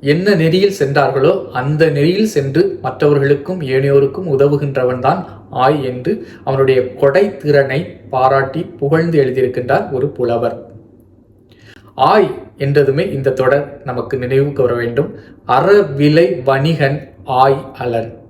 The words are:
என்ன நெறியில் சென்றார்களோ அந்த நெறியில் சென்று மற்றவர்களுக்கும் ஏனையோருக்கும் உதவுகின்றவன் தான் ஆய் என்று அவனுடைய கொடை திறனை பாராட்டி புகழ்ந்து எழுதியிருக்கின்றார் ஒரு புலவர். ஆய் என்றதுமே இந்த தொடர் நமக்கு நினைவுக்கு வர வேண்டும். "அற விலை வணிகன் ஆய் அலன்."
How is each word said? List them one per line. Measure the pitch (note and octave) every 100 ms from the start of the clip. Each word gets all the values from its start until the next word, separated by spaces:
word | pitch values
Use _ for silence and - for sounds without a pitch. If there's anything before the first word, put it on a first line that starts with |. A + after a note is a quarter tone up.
என்ன | C3+ D#3 G3 F#3+
நெறியில் | D#3+ F3+ G3 -
சென்றார்களோ | C3+ C#3+ C3 C3 C3+ C3+ -
அந்த | B2+ C3+ D3+ D#3+
நெறியில் | C#3+ D#3 F#3+ G#3+
சென்று | D3+ C3+ C#3+ F#3+ -
மற்றவர்களுக்கும் | C3 - D3 C#3+ C#3 C#3+ - F#3
ஏனையோருக்கும் | C#3 C3 C#3 C#3 C#3 D#3 F#3
உதவுகின்றவன் | C3+ C#3+ C#3+ C#3+ C3 B2+ B2+
தான் | C3 F3+ E3 - -
ஆய் | A#2+ B2+ D3+
என்று | B2+ B2+ B2+ A3 - -
அவனுடைய | - C3+ C3+ C3 - -
கொடை | C#3 E3+ G#3 -
திறனை | D3 C#3+ C3+ C3+ F#3 - -
பாராட்டி | C3 C3 C3+ C3+ D#3+
புகழ்ந்து | F3 - C#3 D#3+ E3+ D#3+
எழுதியிருக்கின்றார் | C3 B2+ B2+ - B2 C3+ -
ஒரு | C3+ D3
புலவர். | - A#2+ A#2 C#3 - - - - _ _ _ _ _ _ _ - - - -
ஆய் | C#3+ G#3 F3+ - - -
என்றதுமே | C#3 C#3+ C3+ C#3 F#3+
இந்த | C#3 C3+
தொடர் | C3 B2+ C#3 C#3+ -
நமக்கு | - B2 A#2+ C3+
நினைவுக்கு | B2 C3+ C#3+ C#3
வர | B2
வேண்டும். | A#2+ A#2 B2 D#3+ - - - -
"அற | B2+ E3 G#3
விலை | D#3+ C#3 D3 D3+ F3 - C3+
வணிகன் | C3+ D3 D#3 C#3 D3+ - - -
ஆய் | B2+ C3+ C3+ -
அலன்." | - B2 A#2 A2+ - -